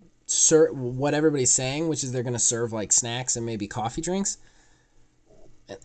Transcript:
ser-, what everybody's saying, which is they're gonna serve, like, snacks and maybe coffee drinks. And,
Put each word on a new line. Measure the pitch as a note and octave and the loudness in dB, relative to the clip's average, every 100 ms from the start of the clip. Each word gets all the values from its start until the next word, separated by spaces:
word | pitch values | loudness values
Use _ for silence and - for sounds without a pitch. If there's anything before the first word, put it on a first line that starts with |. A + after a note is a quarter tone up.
| _ _ - | _ _ -4
ser-, | - - D#3+ D#3+ | 2 4 6 6
what | C#3+ B2 B2+ C#3+ D3 | 2 -6 -2 0 2
everybody's | D#3 D3 B2 | 2 2 2
saying, | - C3 C#3+ E3 | 2 0 -2 -2
which | C#3 C3 | -2 -4
is | |
they're | B2+ | -4
gonna | A#2+ A#2+ | -4 0
serve, | - A#2 A#2 | 0 0 -2
like, | A2 G2 | -4 0
snacks | - A#2+ A#2+ B2 A#2+ | 2 2 0 -4 -4
and | A#2 | -4
maybe | A2 G2+ | -6 -6
coffee | - A2 - | -4 -6 -4
drinks. | D#3+ F#3 F#3+ - - _ _ _ _ _ _ _ _ - - - - | -4 -2 -2 -6 -12 _ _ _ _ _ _ _ _ -20 -20 -20 -18
And, | F#2+ | -14